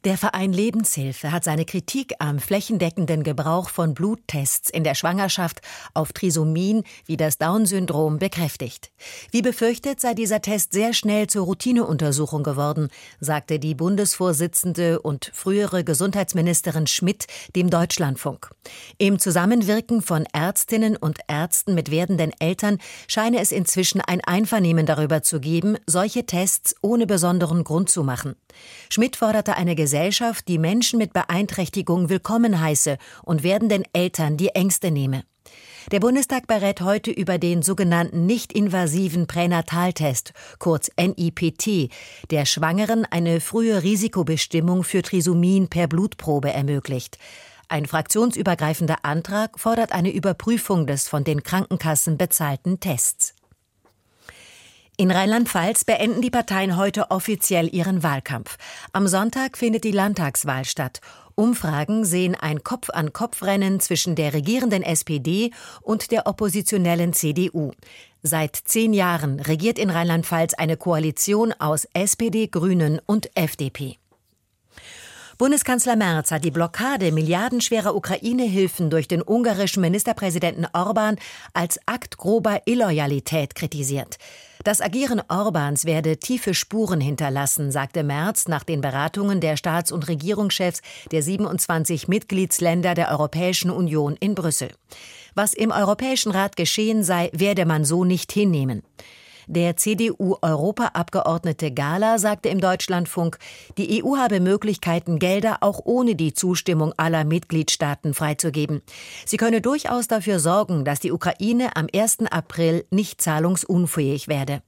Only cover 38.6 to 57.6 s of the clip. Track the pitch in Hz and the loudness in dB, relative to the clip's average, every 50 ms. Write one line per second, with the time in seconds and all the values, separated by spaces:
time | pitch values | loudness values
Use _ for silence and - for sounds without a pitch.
38.6 | 208 202 175 185 180 156 147 180 196 180 147 175 170 - - 175 175 175 175 165 | 0 2 2 0 0 0 0 0 0 0 0 0 -2 0 0 0 2 2 2 0
39.6 | 165 - 165 170 175 185 175 - 156 143 127 - - - - - - - - _ | 0 0 0 0 0 0 0 0 0 0 0 -2 -6 -8 -20 -20 -20 -20 -18 _
40.6 | - 180 160 143 - - _ - 170 190 - - 175 165 160 - 175 160 - - | 0 0 2 2 0 -4 _ 0 0 0 0 0 -2 -2 -2 0 -2 -2 -2 -2
41.6 | - 220 208 175 139 120 - - - - - - - - 160 151 139 131 - 147 | -2 0 0 0 0 -2 -6 -14 -20 -20 -20 -20 -6 -2 0 0 2 0 0 0
42.6 | 156 160 170 196 214 208 226 226 220 - - 170 170 170 165 165 - - - 226 | 0 2 2 2 2 2 2 0 0 0 0 0 2 2 2 0 0 -2 0 2
43.6 | 226 226 214 190 156 196 214 185 214 220 - 190 160 139 160 143 - - - 170 | 2 4 2 2 2 2 2 2 0 0 0 0 0 0 0 -2 -2 0 0 2
44.6 | 160 175 180 185 170 - - 190 175 - - 180 151 180 175 170 175 180 190 196 | 2 2 2 2 0 0 0 -2 0 0 0 0 2 4 4 4 4 6 4 4
45.6 | 190 - - 170 175 143 156 170 196 214 - - - 160 147 143 135 143 - 143 | 2 2 2 0 0 2 2 0 0 0 -4 -4 -2 0 0 0 0 0 -2 0
46.6 | 139 143 147 139 - - 139 127 - - - - - - - - - - - - | 0 0 0 -2 -2 -4 -6 -6 -6 -10 -18 -20 -20 -20 -20 -20 -20 -20 -20 -20
47.6 | _ _ 165 147 147 143 - 156 156 - - 214 233 247 - - 170 185 175 160 | _ _ -4 -4 -2 0 -2 -2 0 0 2 2 2 2 0 0 0 0 2 2
48.6 | 160 151 160 - 170 151 156 - - 147 147 165 160 - 196 208 220 226 - - | 2 0 0 0 0 0 0 -2 -2 -2 -2 -2 -2 -2 -2 -2 -2 -2 -6 -4
49.6 | - 226 226 233 233 - - 180 170 196 - - 151 196 170 - - 220 233 220 | 0 0 2 2 0 0 0 0 0 0 0 0 0 0 -2 0 0 0 0 0
50.6 | - - 196 175 151 131 139 139 - - - 147 139 160 151 143 - - 180 190 | 0 0 0 0 2 0 -2 -2 -2 -2 -2 -2 0 0 -2 -2 -2 -2 -2 -2
51.6 | 196 - 196 170 - 160 151 139 - 170 156 - 180 170 - - 165 143 139 - | 0 0 -4 -2 0 0 0 0 0 0 0 0 0 0 0 0 0 -2 -2 -2
52.6 | _ 175 190 180 - 190 139 120 - - - - - - _ _ _ _ - _ | _ -4 -4 -2 -2 -4 -2 0 -2 -2 0 -2 -4 -4 _ _ _ _ -20 _
53.6 | _ _ _ _ _ _ _ _ _ _ _ _ _ - - - - - - - | _ _ _ _ _ _ _ _ _ _ _ _ _ -20 -20 -20 -20 -20 -20 -20
54.6 | - - - - _ _ _ - 190 185 185 185 190 208 220 233 240 226 - 185 | -20 -20 -20 -20 _ _ _ 2 2 4 4 4 2 2 2 2 2 2 0 0
55.6 | 165 196 233 - - - 220 - 208 220 226 233 254 247 240 247 233 - 190 190 | 0 2 0 0 2 2 2 2 2 0 0 0 0 0 0 -2 -2 0 -2 0
56.6 | 196 190 175 175 196 202 185 208 196 - 185 190 - - 214 - - - 190 170 | 0 0 2 2 0 0 0 -2 -2 0 -2 -2 0 -2 -2 -2 0 0 2 2